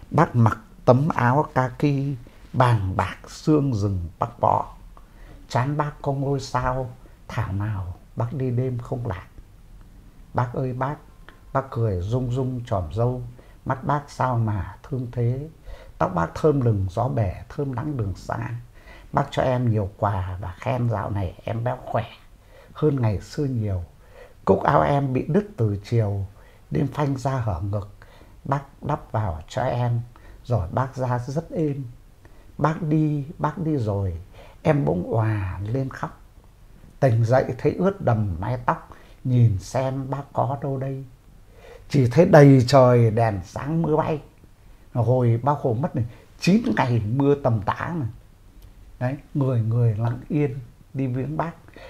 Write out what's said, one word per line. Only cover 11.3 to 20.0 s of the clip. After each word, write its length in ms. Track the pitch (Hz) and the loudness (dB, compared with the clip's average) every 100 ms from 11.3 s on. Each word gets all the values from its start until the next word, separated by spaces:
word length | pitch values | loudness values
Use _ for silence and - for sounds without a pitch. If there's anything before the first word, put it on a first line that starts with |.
| - - | -20 -4
bác 100 | 135 131 | -4 -4
cười 300 | - 113 92 | -2 -2 -2
rung 300 | 92 127 127 | -2 -2 -2
rung 300 | 123 131 127 120 | -2 -4 -4 -4
chòm 280 | 101 82 | -4 -2
râu, 280 | 85 120 127 - - - - - | -2 -2 -2 -8 -16 -20 -12 -6
"mắt 180 | 127 | -4
bác 180 | 160 143 - | -2 -4 -4
sao 300 | - 127 123 | -4 -2 0
mà 400 | 110 104 - - | 0 -2 -6 -10
thương 240 | - 131 123 | -8 -8 -6
thế. 360 | 123 117 127 156 - - - - - | -2 0 -2 -8 -14 -18 -16 -18 -4
Tóc 140 | 185 180 | -2 0
bác 200 | 165 - | -2 2
thơm 260 | 156 143 | 2 4
lừng 260 | 120 104 95 | 2 2 0
gió 180 | 110 120 | -2 -2
bẻ, 360 | 139 101 - - | 0 -2 -4 -12
thơm 260 | - 139 127 | -6 -6 -4
nắng 220 | 151 139 | -6 -4
đường 160 | 98 90 | -4 -6
xa. 340 | - - 117 120 - - - - - | -6 -6 -6 -8 -12 -20 -20 -20 -4
Bác 140 | 139 143 | -2 -2
cho 100 | - | 0
em 300 | 131 123 123 | 0 2 2
nhiều 180 | 107 95 | 0 -2
quà 400 | - | -2